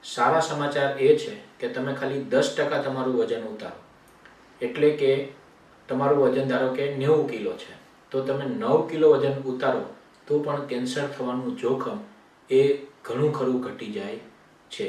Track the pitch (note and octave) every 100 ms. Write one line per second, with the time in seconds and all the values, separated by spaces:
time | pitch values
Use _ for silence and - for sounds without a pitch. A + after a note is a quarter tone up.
0 | - - - D#3+ D#3 D3 C#3+ C#3+ C#3 C3+
1 | C3 D3+ - G#2 - - A#2+ C3 C3+ C3
2 | C3+ C3+ B2 B2+ - - C#3+ D3 C3+ C3
3 | B2+ B2 A2+ A#2 A2 G#2+ G#2+ - - -
4 | - - - - - - A#2+ - D3 D3
5 | C3+ C3+ C3+ - - - - - - B2+
6 | C#3+ C#3+ C3 B2+ C3+ B2+ C3 B2+ C#3 C3+
7 | C#3 D#3 C3+ A#2 G#2 - - - - -
8 | _ C3 C3 C#3 C#3 A#2 - D#3 - D#3+
9 | D#3 C#3 C#3 C3+ C3+ B2 - - - -
10 | - _ - D3 D3 C#3+ C#3 B2 B2 D3
11 | C#3+ - B2+ B2+ B2 G#2 A#2+ C3 A#2+ G#2
12 | - - - _ _ C3 C#3+ C#3 - -
13 | - A#2+ D3+ C3+ B2+ B2+ - G#2 G#2+ G#2
14 | G2 A2+ - - _ _ _ -